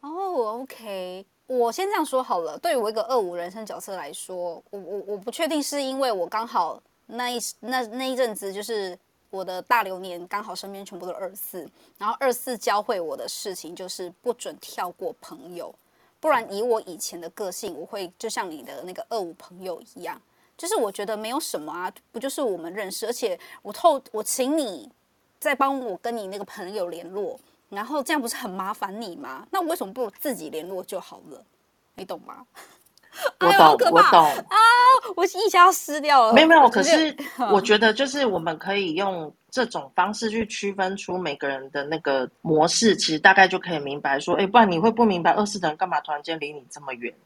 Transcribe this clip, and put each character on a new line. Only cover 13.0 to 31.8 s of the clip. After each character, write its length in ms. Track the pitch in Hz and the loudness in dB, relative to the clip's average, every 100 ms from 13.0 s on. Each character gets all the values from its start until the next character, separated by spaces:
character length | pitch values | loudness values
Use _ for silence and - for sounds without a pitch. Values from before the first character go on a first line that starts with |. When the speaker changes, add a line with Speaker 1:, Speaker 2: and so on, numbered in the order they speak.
Speaker 1:
我 160 | 160 135 | -4 -6
的 100 | 127 | -8
事 280 | - 208 | -8 -8
情 200 | 180 156 | -10 -12
就 140 | 170 185 | -14 -12
是 240 | - 180 175 | -10 -12 -8
不 100 | - | -6
准 200 | 233 196 156 | -6 -8 -14
跳 300 | - - 185 | -16 -8 -8
过 240 | 180 190 - | -6 -10 -10
朋 320 | - 156 175 | -18 -20 -16
友， 200 | 175 82 - _ _ _ _ | -14 -14 -16 _ _ _ _
不 80 | 311 | 0
然 180 | 269 - | 0 0
以 80 | 202 | -4
我 180 | 240 220 | 0 0
以 160 | - 160 | -2 -12
前 200 | - 175 | -10 -10
的 100 | 165 | -14
个 200 | - 202 | -8 -8
性， 240 | 170 208 | -8 -10
我 120 | 151 165 | -10 -10
会 260 | 208 180 _ | -10 -10 _
就 100 | 226 | -8
像 220 | 226 196 | -6 -8
你 120 | 156 | -10
的 200 | 123 139 | -16 -14
那 80 | 175 | -14
个 120 | 185 - | -14 -8
二 100 | 226 | -6
五 140 | 175 165 | -6 -10
朋 240 | - 180 | -20 -14
友 200 | 185 170 - | -12 -12 -14
一 80 | - | -14
样， 180 | 165 - _ _ _ | -12 -12 _ _ _
就 140 | _ 339 | _ -4
是 80 | 415 | -2
我 160 | 220 | -2
觉 140 | 196 208 | -4 -6
得 100 | 214 | -6
没 140 | 220 | -4
有 100 | 254 | -6
什 180 | - - | -6 -8
么 140 | 151 | -8
啊， 180 | 165 185 - _ | -8 -8 -10 _
不 60 | 226 | -8
就 100 | 262 | -8
是 140 | 277 | -4
我 160 | 262 180 | -4 -4
们 120 | 165 | -6
认 160 | 190 196 | -8 -8
识， 140 | 302 220 | -6 -6
而 60 | |
且 260 | 240 226 170 - - | -4 -4 -4 -10 -18
我 100 | 196 | -14
透-， 260 | 214 330 285 - | 2 4 4 -2
我 100 | 214 | -8
请 340 | 214 - 254 311 | -4 -2 0 0
你 340 | 262 165 98 _ _ _ _ _ | -2 -6 -14 _ _ _ _ _
再 140 | - | -4
帮 260 | 269 269 277 | 0 0 0
我 180 | 247 - | -4 -6
跟 120 | 233 | -6
你 120 | 233 196 | -6 -8
那 100 | 202 | -10
个 80 | |
朋 300 | 196 - 180 | -12 -12 -10
友 140 | 208 180 | -6 -6
联 200 | 165 175 | -8 -12
络， 280 | 190 190 - _ _ _ | -8 -8 -10 _ _ _
然 160 | 202 | -10
后 180 | 226 294 | -6 -4
这 100 | 262 | -2
样 60 | 302 | -2
不 60 | 233 | -2
是 80 | |
很 160 | - 240 | -6 -8
麻 220 | 185 190 | -8 -8
烦 260 | 214 196 202 | -6 -8 -8
你 140 | 226 | -12
吗？ 320 | 170 262 135 208 | -12 -14 -16 -8
那 100 | 392 | -4
我 80 | 339 | -2
为 80 | 349 | -4
什 100 | 202 | -6
么 60 | |
不 180 | 254 233 - | -6 -8 -6
自 160 | - | -6
己 140 | 214 156 | -6 -8
联 180 | 151 170 | -10 -8
络 160 | 190 | -10
就 160 | 180 190 | -8 -12
好 220 | - 160 - | -12 -20 -20
了？ 140 | 131 _ _ _ _ | -20 _ _ _ _